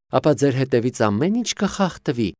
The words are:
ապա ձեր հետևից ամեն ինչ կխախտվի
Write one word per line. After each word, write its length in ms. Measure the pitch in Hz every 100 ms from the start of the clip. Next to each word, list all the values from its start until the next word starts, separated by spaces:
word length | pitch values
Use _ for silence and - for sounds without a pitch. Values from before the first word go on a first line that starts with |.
| _
ապա 180 | 127 156
ձեր 200 | 143 143 127
հետևից 420 | 131 123 120 -
ամեն 380 | 110 104 165 233
ինչ 100 | 226
կխախտվի 760 | - 202 - 185 - - 123 104 -